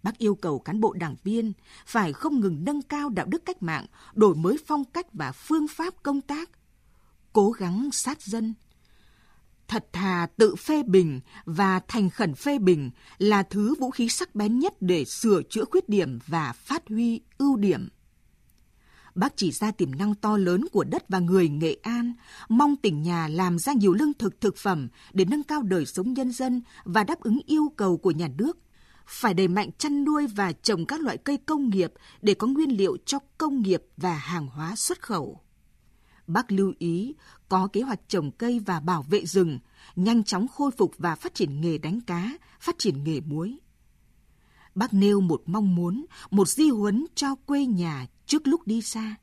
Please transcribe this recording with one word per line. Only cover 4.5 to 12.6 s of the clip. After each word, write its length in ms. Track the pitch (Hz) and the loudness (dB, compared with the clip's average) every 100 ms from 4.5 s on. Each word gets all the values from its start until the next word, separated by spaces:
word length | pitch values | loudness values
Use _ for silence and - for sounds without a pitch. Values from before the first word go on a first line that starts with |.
| 294 - | 0 -2
phong 200 | 302 269 | -4 -4
cách 280 | 330 359 | -8 -10
và 180 | 214 139 | -8 -10
phương 360 | - - 311 302 | -10 -2 -2 -2
pháp 360 | - 339 370 | -6 -8 -6
công 180 | 285 277 | -4 -4
tác, 280 | - 294 339 _ _ _ _ _ _ _ _ | -4 -8 -8 _ _ _ _ _ _ _ _
cố 180 | 220 202 | 4 4
gắng 380 | 226 180 185 277 | 2 -4 -2 -4
sát 300 | - - 302 | -4 -6 -6
dân. 320 | - 226 220 220 _ _ _ _ _ _ _ _ _ _ _ | -6 -4 -4 -6 _ _ _ _ _ _ _ _ _ _ _
Thật 200 | 220 - | -8 -6
thà 340 | 175 196 180 170 - | -4 -2 -2 -4 4
tự 180 | 220 - | 4 4
phê 280 | - 302 | -2 0
bình 360 | 247 190 170 131 - - - | 4 4 4 -2 -10 -18 -8
và 360 | 165 196 185 - | 0 2 0 -2
thành 220 | 240 190 | -2 -2
khẩn 240 | - 196 | 0 -4
phê 260 | 135 285 | -2 -2
bình 320 | 285 | 2